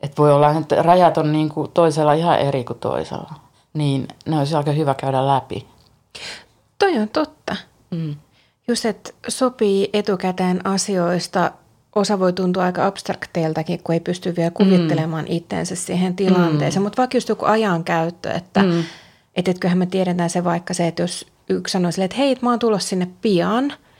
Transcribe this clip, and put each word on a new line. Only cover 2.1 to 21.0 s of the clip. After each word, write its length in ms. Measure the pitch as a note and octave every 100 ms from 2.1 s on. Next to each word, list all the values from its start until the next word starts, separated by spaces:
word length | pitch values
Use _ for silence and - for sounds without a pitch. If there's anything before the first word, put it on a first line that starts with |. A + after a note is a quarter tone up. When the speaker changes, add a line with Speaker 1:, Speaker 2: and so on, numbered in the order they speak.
Speaker 1:
ihan 260 | D#3 E3+ D3
eri 260 | C#3 C#3
kuin 140 | A#2 -
toisella. 560 | - B1+ - - - D3 _ _ _
Niin 340 | D3+ D3 C3+ - - -
ne 120 | D#3
olisi 160 | C#3
aika 160 | D#3+ D3
hyvä 240 | D3 D3
käydä 320 | C3 C3+ C3 C#3
läpi. 400 | C3+ - F#2+ - _ _ _ _ - - - - _ _ _
Speaker 2:
Toi 200 | G4+ C4
on 100 | G#3+
totta. 480 | G#3 G3+ - - A3 - _ _
Speaker 1:
Mm. 260 | E3+ D#3 D3 - _ _ _ -
Speaker 2:
Just, 160 | A#3
että 260 | A3+ G3+ - - -
sopii 640 | - B3+ B3+ G#3 G3 G3
etukäteen 720 | G#3 G3+ F#3 F#3 F3+ F#3 F#3 F#3+
asioista. 840 | F#3+ G3 F#3 F3 F3 - F#3+ E3+ - _ _ _
Osa 240 | G#3+ G3+ G3+
voi 140 | F#3
tuntua 320 | F#3 F#3 F#3
aika 220 | F3+ F3+ G3
abstrakteiltakin, 960 | G3 - - - F3 D#3+ D#3 D#3+ E3+
kun 80 | -
ei 80 | E3
pysty 360 | F3 F3 F#3+ F3
vielä 140 | E3+
Speaker 1:
Mm. 40 |
Speaker 2:
kuvittelemaan 720 | E3+ F#3+ F#3 D#3+ E3 D#3+ D#3+ -
itsensä 460 | E3+ - F3+ F3 F3+
siihen 400 | - F#3 F#3 F3+
tilanteeseen. 680 | F#3+ F3+ E3+ D3+ D3 F#3+
Speaker 1:
Mm. 20 | G3+
Speaker 2:
Mut 120 | B3+
vaikka 180 | B3+ B3
just 120 | G#3+
joku 160 | G#3
ajankäyttö, 840 | - A3 G#3+ E3+ F3 E3+ E3 F3 -
että 300 | F3+ - -
Speaker 1:
Mm. 220 | F#3+ E3+ E3 - - _ _ -
Speaker 2:
et, 120 | F3+
et 100 | F3+
kyllähän 200 | F#3 F3+
me 80 | F3+
tiedetään 440 | F#3+ F3+ F3 E3+
se 140 | F3+
vaikka 300 | F3 F3 F3+
se, 120 | F3+ E3+
että 160 | E3